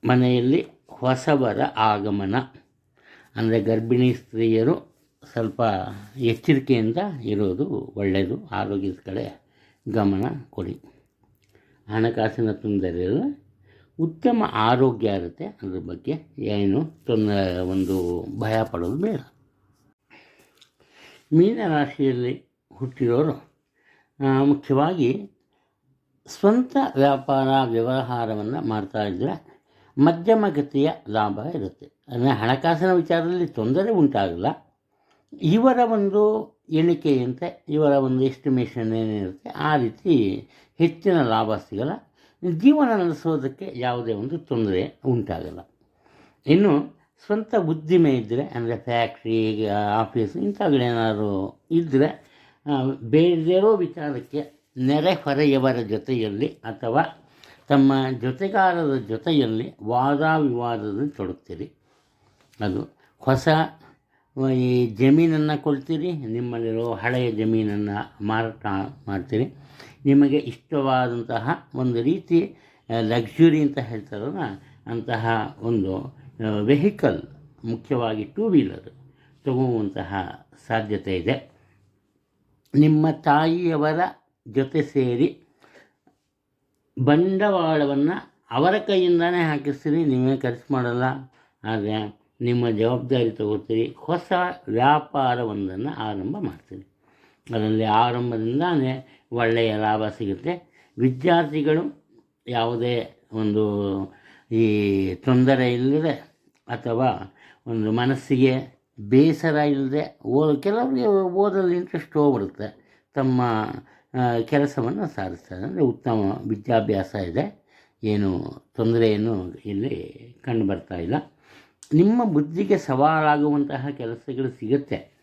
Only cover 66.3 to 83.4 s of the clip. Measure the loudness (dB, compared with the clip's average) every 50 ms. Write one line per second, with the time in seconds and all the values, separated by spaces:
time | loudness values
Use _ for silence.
66.3 | -6 -4 -4 -4 -4 -4 -4 -2 -2 -2 -2 -4 -6 -2 -2 -2 0 0 0 -2
67.3 | -2 0 0 0 2 0 0 0 -2 -2 -4 -4 -4 -6 -8 -10 -12 -10 -6 -4
68.3 | -2 -2 -2 -4 -6 -8 -6 -6 -4 -4 -6 -8 -12 -16 -12 -8 -8 -8 -6 -4
69.3 | -2 -2 -2 -4 -6 -18 -20 -20 -20 -20 -20 -20 -20 _ 0 4 6 6 6 4
70.3 | 2 0 -2 -4 -12 -12 _ _ -4 -2 0 0 2 2 0 0 -2 -6 -6 -4
71.3 | -6 -4 -2 -4 -6 -6 -8 _ -6 -4 -2 -2 -2 0 0 0 -2 -2 -2 2
72.3 | 2 2 2 0 -8 -18 _ _ _ _ _ _ -2 -2 0 0 0 0 -2 -4
73.3 | 2 4 6 6 6 4 0 0 -2 -4 -6 -6 -8 -12 -10 -10 -10 -8 -8 -8
74.3 | -6 -6 -6 -8 -8 -12 -16 -20 -20 _ _ -8 -8 -8 -4 -4 -4 -2 0 0
75.3 | 0 -2 -2 -6 -10 -8 -4 -2 0 0 0 -2 -4 -6 -8 -12 -16 -20 -20 -20
76.3 | _ -6 -4 -2 -2 0 2 2 2 4 4 0 0 2 0 0 0 -2 -8 -14
77.3 | -20 -20 -20 -20 _ _ -8 -8 -8 -8 -6 -4 -4 -2 -2 -4 -4 -6 -8 -8
78.3 | -6 -4 -2 2 4 4 2 2 -4 -10 -16 -20 -20 -20 -20 -20 _ _ _ _
79.3 | _ _ _ -2 0 0 0 0 0 -2 -2 -4 -6 -8 -8 -6 -6 -6 -6 -6
80.3 | -10 -16 -20 _ _ _ _ -4 -2 -2 -2 -2 -4 -4 -4 -4 -4 -2 0 -2
81.3 | -2 -2 -4 -16 _ _ _ _ _ _ _ _ _ _ _ _ _ _ _ _
82.3 | _ _ _ _ _ _ _ _ 4 6 6 6 6 4 4 2 0 0 2 2
83.3 | 2 4